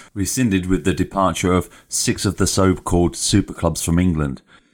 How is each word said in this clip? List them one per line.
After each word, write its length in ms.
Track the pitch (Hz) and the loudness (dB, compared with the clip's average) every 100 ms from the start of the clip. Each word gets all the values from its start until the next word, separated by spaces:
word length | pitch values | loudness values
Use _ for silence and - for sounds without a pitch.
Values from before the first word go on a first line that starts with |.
| - | -10
rescinded 500 | 104 95 131 120 95 | -6 -4 0 2 0
with 220 | 90 90 95 | 0 0 0
the 80 | |
departure 580 | 76 90 95 92 82 90 | -2 -2 0 0 0 2
of 160 | 90 - - _ | 0 0 -14 _
six 360 | - - 113 | -4 -2 -2
of 140 | 104 - | -2 0
the 80 | 95 | 0
so-called 680 | - 95 90 - 87 87 - | 2 2 2 0 2 2 0
super 360 | - 101 - | 0 2 0
clubs 300 | - 85 78 | -2 -2 -2
from 160 | - 85 | 0 2
England. 420 | 90 78 71 65 _ - _ | 2 0 -4 -6 _ -20 _